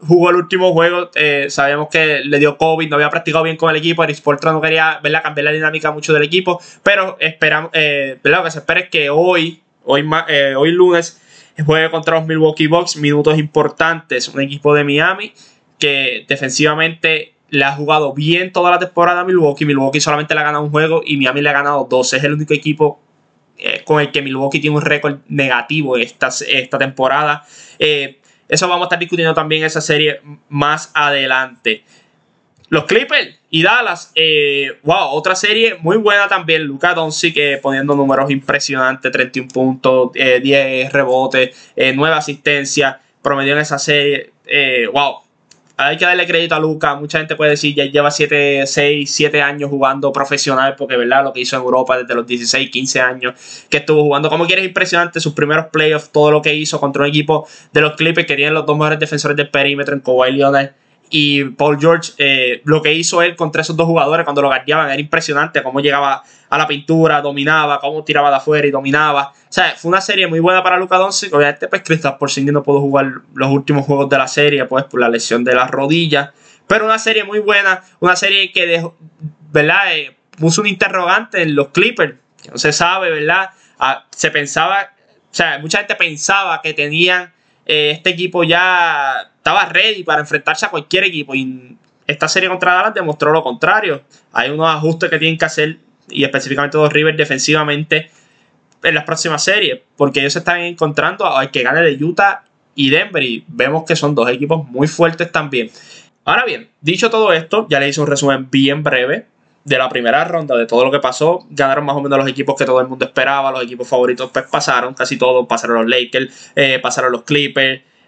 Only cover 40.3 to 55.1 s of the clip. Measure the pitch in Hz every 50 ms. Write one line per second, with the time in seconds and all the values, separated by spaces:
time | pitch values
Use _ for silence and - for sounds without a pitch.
40.3 | 127 123 131 135 143 139 135 135 131 131 131 135 - 143 135 127 127 131 131 131
41.3 | 131 131 127 127 - - - - _ - 135 131 131 135 147 160 160 151 151 -
42.3 | 143 139 - 151 147 143 139 135 - 147 143 135 131 - _ _ _ _ - 139
43.3 | 143 139 135 139 143 151 151 147 143 139 - - 147 147 143 143 139 131 - -
44.3 | _ _ _ - 135 143 139 131 127 123 117 104 107 139 143 135 131 - _ _
45.3 | _ _ _ _ _ _ _ _ _ - 139 143 160 160 185 175 180 180 175 175
46.3 | 175 165 170 165 165 156 156 160 156 156 160 147 143 143 147 147 - 160 156 160
47.3 | 160 151 156 151 147 147 - - 147 143 139 139 139 147 147 143 147 - 151 147
48.3 | 151 147 143 143 139 139 135 135 - 156 143 143 147 147 143 139 - - 147 147
49.3 | 147 147 143 143 143 147 143 139 143 139 135 131 135 139 139 139 131 139 - -
50.3 | 143 139 - 143 135 131 131 139 135 135 139 123 131 123 120 120 131 139 139 135
51.3 | 123 127 127 123 - 131 127 127 123 127 131 127 131 127 127 120 123 120 117 123
52.3 | 123 120 117 117 - 135 139 131 - 123 131 131 - 135 127 127 127 131 127 123
53.3 | - - - - - - - - - 147 143 - 156 151 147 147 143 143 151 151
54.3 | 151 160 170 170 185 185 190 185 185 196 185 185 180 170 175 170